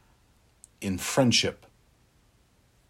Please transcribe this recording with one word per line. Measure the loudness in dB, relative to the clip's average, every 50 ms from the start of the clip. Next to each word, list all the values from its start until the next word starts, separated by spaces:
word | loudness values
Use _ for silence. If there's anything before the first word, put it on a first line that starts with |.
| _ _ _ _ _ _ _ _ _ _ _ _ _ -20 _ -10
in | -8 -6 -6 -6
friendship. | -6 -4 0 2 4 4 4 2 0 -2 -6 -8 -20 -20 _ _ _ _ _ _ _ _ _ _ _ _ _ _ _ _ _ _ _ _ _ _ _ _